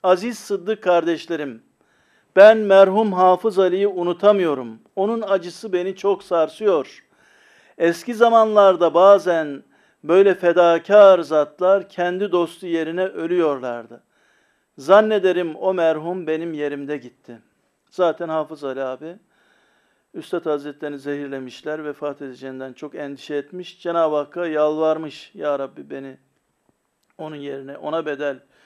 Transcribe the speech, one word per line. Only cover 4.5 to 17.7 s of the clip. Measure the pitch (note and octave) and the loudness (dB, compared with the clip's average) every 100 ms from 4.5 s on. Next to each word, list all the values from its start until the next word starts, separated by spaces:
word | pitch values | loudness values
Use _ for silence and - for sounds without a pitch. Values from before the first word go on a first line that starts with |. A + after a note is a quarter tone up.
| C3+ A#2+ A2+ _ - | -2 -8 -16 _ -6
Onun | G3+ A#3 | -4 -4
acısı | G3+ G3 E3+ E3 A3 | -2 -4 -4 -14 -6
beni | F3+ F3+ F#3+ | -4 -4 -4
çok | G3 F#3+ | -4 -4
sarsıyor. | - E3+ D#3 - G#3+ E3 - - _ _ _ _ _ _ _ - | -2 -2 -2 -2 -2 -2 -4 -18 _ _ _ _ _ _ _ -2
Eski | E3+ E3+ - | -2 -2 -10
zamanlarda | A3 A#3 A3+ A3 G#3 G3 F3+ E3 | 0 4 4 4 4 4 4 2
bazen | D#3 F#3+ G3+ F3+ E3 D3+ C#3 _ _ _ _ | 4 6 6 2 -4 -4 -12 _ _ _ _
böyle | D3+ F3+ G3 | 0 4 4
fedakar | F3+ F3 E3+ E3+ E3 E3+ G#3 G3 F#3 | 2 0 4 2 2 4 8 8 6
zatlar | D3 D3+ C#3+ _ F3+ G3 G3 | 2 -2 -2 _ 0 0 -2
kendi | - F3 F#3 G3+ | -6 -6 -4 -2
dostu | F3 E3 - F3+ | -2 -4 -8 -6
yerine | E3 D#3+ E3+ | -6 -4 -6
ölüyorlardı. | F#3 F3 E3 F3 D#3+ C3+ B2 A#2+ A2+ A#2+ _ _ _ _ _ _ _ - | -6 -6 -4 -2 -2 -2 -8 -10 -14 -20 _ _ _ _ _ _ _ -16
Zannederim | C#3 G3 G#3+ G#3+ F#3 F3 E3+ D#3 | 6 6 6 0 0 0 -4 -4
o | F#3+ | -4
merhum | F#3 E3 D#3 D#3+ F#3 D#3 | 0 0 -2 -6 -10 -6
benim | D#3+ E3+ | -6 -6
yerimde | D#3 D3 C#3+ C#3 D3 | -6 -8 -8 -10 -10
gitti. | A#2+ _ - A#2 _ _ _ | -12 _ -20 -20 _ _ _